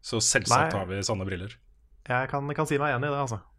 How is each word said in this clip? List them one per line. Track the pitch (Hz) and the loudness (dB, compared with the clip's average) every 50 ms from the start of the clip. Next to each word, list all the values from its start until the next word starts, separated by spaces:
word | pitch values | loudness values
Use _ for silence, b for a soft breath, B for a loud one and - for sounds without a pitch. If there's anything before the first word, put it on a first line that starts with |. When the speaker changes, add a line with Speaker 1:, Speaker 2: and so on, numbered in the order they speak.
| _ | _
Speaker 1:
Så | - - 113 | -4 -2 0
selvsagt | - - - 131 92 92 117 127 151 160 - | 2 4 2 2 4 6 4 6 6 4 0
Speaker 2:
Nei. | 101 | -2
Speaker 1:
har | 95 | -4
vi | 90 95 98 95 | -4 -4 -4 -2
sånne | - 113 95 95 | -2 -2 -2 -2
briller. | 95 92 87 92 107 - _ _ - - _ _ _ - - - | -4 -6 -6 -8 -10 -14 _ _ -20 -20 _ _ _ -20 -20 -6
Speaker 2:
Jeg | - 127 123 131 131 | -2 -2 0 0 0
kan, | - 143 139 143 147 | -2 -4 -4 -4 -2
kan | - 160 | -2 0
si | 147 151 139 | 2 2 2
meg | 143 147 135 | 2 2 0
enig | 120 131 147 | 0 0 -2
i | 143 | -2
det, | 143 143 | -2 -2
altså. | 127 117 101 - - _ | -2 -4 -8 -8 -14 _